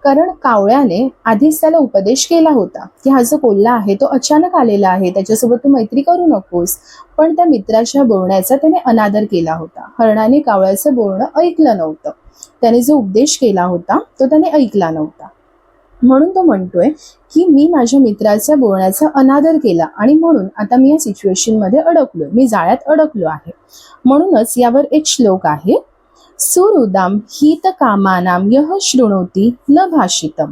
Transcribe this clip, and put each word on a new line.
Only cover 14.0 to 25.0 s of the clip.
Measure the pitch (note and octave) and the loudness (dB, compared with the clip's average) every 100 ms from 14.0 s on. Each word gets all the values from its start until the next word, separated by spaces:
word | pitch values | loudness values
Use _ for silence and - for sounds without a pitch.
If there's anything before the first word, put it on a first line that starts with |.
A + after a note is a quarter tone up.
| - _ | -4 _
त्याने | C4 D#4 F4 | 0 2 2
ऐकला | D4+ A#3 G#3 E3 | 0 0 -2 -2
नव्हता. | D#3 D#3 _ - _ _ _ _ _ _ _ | -4 -8 _ -20 _ _ _ _ _ _ _
म्हणून | B3 C4 E4+ | 2 2 2
तो | F#4 | 0
म्हणतोय | F4 G3 F#3 F3 A3 D#4 - _ _ | 0 0 -4 -2 -2 -2 -16 _ _
की | D#4 F#4 | 0 2
मी | C#4 D#4 | 4 2
माझ्या | E4 A#3+ C#4 | 2 2 2
मित्राच्या | B3 G#3 G#3+ G#3 B3 | 2 0 -2 0 0
बोलण्याचा | D4+ A#3 F#3+ F#3+ G3 D4+ | 0 2 0 -2 0 -2
अनादर | C#4 C4 C#4 D#4 | 2 2 2 2
केला | D#4+ A#3 E3+ D#3+ - | 2 0 -2 -4 -2
आणि | A3+ | 2
म्हणून | D#4 E4 C#4 F#3 - | 2 2 0 -2 -8
आता | G#3 | -2
मी | B3 C4+ | 2 4
या | D#4 | 2
सिच्युएशनमध्ये | A3+ F#3+ G3 F#3+ - A3 F#3+ C4+ | -2 -4 -4 -2 -2 -2 0 0
अडकलोय, | D#4+ E4+ C4+ E3 D3 | 2 0 0 -6 -4
मी | A3 C4 | 0 0
जाळ्यात | G#3 E3+ B3 C#4 | 0 0 -2 0
अडकलो | D#4 D#4 G#3+ D#3+ | 0 0 -2 -6
आहे. | D#3 - - _ _ - - | -8 -14 -20 _ _ -20 -4
म्हणूनच | B3 C#4+ F#4 C4+ A#3 A#3+ | 0 2 2 0 0 0
यावर | A#3+ B3+ D4 | 0 0 0
एक | D#4 | -2